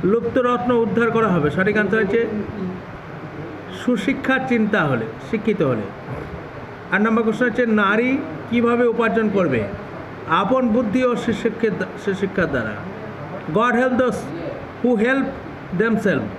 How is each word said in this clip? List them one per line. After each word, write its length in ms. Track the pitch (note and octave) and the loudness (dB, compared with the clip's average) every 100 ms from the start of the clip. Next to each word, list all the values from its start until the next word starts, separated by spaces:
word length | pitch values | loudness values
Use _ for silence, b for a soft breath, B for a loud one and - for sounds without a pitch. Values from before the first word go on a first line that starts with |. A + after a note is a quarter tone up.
লুপ্ত 340 | F3+ A3+ A#3 C4 | 4 2 2 2
রত্ন 340 | B3 B3 A#3+ | 2 2 2
উদ্ধার 400 | A#3+ A3+ - A#3 | 2 2 2 2
করা 160 | A3 A3 | 4 4
হবে? 220 | F3+ D3 | 4 2
সঠিক 280 | D3 G3 G#3+ | 2 2 2
answer 220 | G3+ A3 | 2 2
হচ্ছে 280 | G3 A3+ A3+ G#3+ G3 G#3 F#3 F#3 - - - - - - - - - - - | 2 2 0 -2 -6 -6 -6 -8 -12 -14 -14 -14 -12 -12 -12 -12 -12 -6 -2
সুশিক্ষার 540 | A#3+ - C4+ - C4 B3+ | 0 0 -2 0 0 2
চিন্তা 340 | A#3+ G#3 G#3+ | 0 2 2
হলে, 220 | D#3 B2 A2 - - | 2 0 -2 -8 -4
শিক্ষিত 300 | A3+ G#3+ G#3 | -2 0 2
হলে। 200 | D3+ A#2+ G2 - - B2+ - - - - - - - | 2 0 -4 -10 -10 -10 -10 -12 -12 -14 -14 -14 -4
আট 100 | F#3+ | 0
নম্বর 220 | A3 A3 | 2 2
কোশ্চেন 240 | A3 G#3+ B3 | 2 2 0
হচ্ছে, 180 | B3 A#3+ | 2 2
নারী 520 | G#3+ G3 G#3+ B3+ C4+ - - - | 4 4 4 2 0 -2 -8 -2
কীভাবে 380 | A#3 A#3 A#3+ A#3+ | 2 2 4 2
উপার্জন 420 | A3+ A3+ G3 G#3+ | 4 2 2 2
করবে? 300 | F#3+ F3 B2 G2+ - - - - - - | 2 2 2 -2 -6 -10 -12 -12 -12 0
আপন 400 | D#3+ G3 C4 B3 | 2 4 2 4
বুদ্ধি 360 | A3 A3+ A3 | 2 2 2
ও 120 | B3+ A#3+ | 2 0
সুশিক্ষিত, 680 | - A3 A#3 G#3+ A3 E3+ F#3 - - | -2 0 -2 0 0 0 -4 -6 -4
সুশিক্ষার 420 | F#3+ F#3+ F#3+ E3 | -2 -2 0 0
দ্বারা। 220 | B2+ A2 G#2 - - - - - - - | 0 -4 -6 -10 -10 -10 -10 -10 -10 -4
God 240 | D#3+ A#3+ A#3 | 0 2 4
help 200 | B3+ B3 | 2 4
those 180 | B3+ F#3+ - - - - - - A#3+ | 2 0 -6 -8 -8 -10 -12 -2 0
who 120 | A#3 | 2
help 220 | A3+ C4+ C4+ - - - - F3 | 4 2 0 -4 -12 -14 -8 -2
themselves। 460 | A3+ G#3+ G3+ C#3+ G#2+ | 0 2 2 0 -2